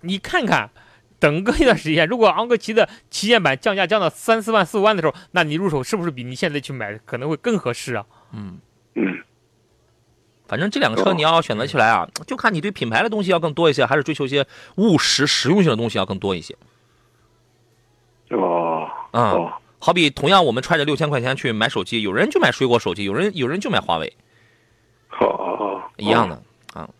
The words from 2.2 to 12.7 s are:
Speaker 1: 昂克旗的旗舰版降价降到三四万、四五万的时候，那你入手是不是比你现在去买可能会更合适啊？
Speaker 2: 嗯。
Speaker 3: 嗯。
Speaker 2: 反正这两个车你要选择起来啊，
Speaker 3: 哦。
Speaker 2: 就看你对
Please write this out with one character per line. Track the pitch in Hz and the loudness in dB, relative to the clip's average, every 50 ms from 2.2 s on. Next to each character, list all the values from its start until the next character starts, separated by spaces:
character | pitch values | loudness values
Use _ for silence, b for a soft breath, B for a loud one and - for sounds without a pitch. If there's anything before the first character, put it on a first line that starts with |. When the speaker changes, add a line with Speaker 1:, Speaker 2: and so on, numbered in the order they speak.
| 220 202 | 4 4
Speaker 1:
昂 | 156 175 226 240 | 4 2 0 0
克 | 240 | 0
旗 | 226 - - 220 | -2 -2 0 2
的 | 220 202 B B B B _ | 2 2 B B B B _
旗 | - - - | -10 -6 2
舰 | 208 240 226 175 | 2 2 4 4
版 | 147 135 135 | 2 0 2
降 | - 220 196 | 0 -2 0
价 | 196 190 | 0 0
降 | 165 214 220 | 2 2 2
到 | 190 160 | 2 0
三 | - - - - 226 226 | -2 -2 0 0 2 2
四 | 208 208 226 | 2 0 2
万、 | 214 185 | 2 2
四 | 156 - 214 | 2 0 2
五 | 196 | 4
万 | 214 220 | 4 4
的 | 190 160 | 4 0
时 | 156 | 0
候， | - B B B B | -2 B B B B
那 | 185 170 | 0 0
你 | 151 147 | 0 0
入 | 160 196 190 | -2 0 0
手 | 156 139 127 | 0 -2 -2
是 | - - | -2 -4
不 | 202 170 | -4 -4
是 | 175 143 | -4 -6
比 | 123 120 | -6 -10
你 | 123 127 | -10 -6
现 | 123 - 175 147 | -4 -4 -2 -2
在 | 147 | -4
去 | 131 - 139 | -6 -6 -10
买 | 127 113 101 104 110 _ | -8 -8 -8 -10 -12 _
可 | - - | -10 -8
能 | 120 127 151 | -6 -4 -4
会 | 160 | -6
更 | 143 _ 240 226 190 | -2 _ -2 -2 0
合 | - 123 120 | -2 -4 -6
适 | - - - 123 | -6 -8 -6 -6
啊？ | 107 101 _ b b b b - | -8 -8 _ b b b b -14
Speaker 2:
嗯。 | 113 104 95 90 - _ _ _ _ _ _ _ | -14 -12 -12 -14 -18 _ _ _ _ _ _ _
Speaker 3:
嗯。 | - - 95 90 - - _ _ _ _ _ _ _ _ _ _ _ _ _ _ _ _ _ _ _ _ _ _ _ _ | -2 -2 -2 -2 -6 -12 _ _ _ _ _ _ _ _ _ _ _ _ _ _ _ _ _ _ _ _ _ _ _ _
Speaker 2:
反 | - 104 113 | -8 -6 -4
正 | 165 208 | -4 -4
这 | - 285 | -2 0
两 | - 127 110 | 0 0 0
个 | - - | 2 2
车 | - 185 | 2 2
你 | 170 - | 2 2
要 | 156 165 165 160 | 2 2 2 2
选 | - 110 104 | 0 -4 -4
择 | 120 | -4
起 | 147 - | -2 2
来 | 143 113 110 | 4 4 4
啊， | 117 95 82 - _ - | 4 2 0 -4 _ -14
Speaker 3:
哦。 | 156 - | -8 -8
Speaker 2:
就 | 262 | -8
看 | 254 - 233 202 | -2 -2 -2 -2
你 | 160 | 0
对 | 147 202 | -4 -6